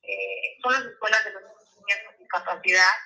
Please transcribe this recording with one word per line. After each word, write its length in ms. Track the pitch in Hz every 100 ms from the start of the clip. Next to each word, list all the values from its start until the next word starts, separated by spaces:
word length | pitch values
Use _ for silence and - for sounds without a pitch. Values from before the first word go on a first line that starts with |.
Eh, 560 | - 196 - - - -
son 100 | 247
las 120 | 262
escuelas 400 | 240 - 214 220
de 80 | -
los 100 | 196
niños 560 | - - _ _ 202 208 -
con 120 | -
discapacidad 720 | - 180 - - 185 185 185 120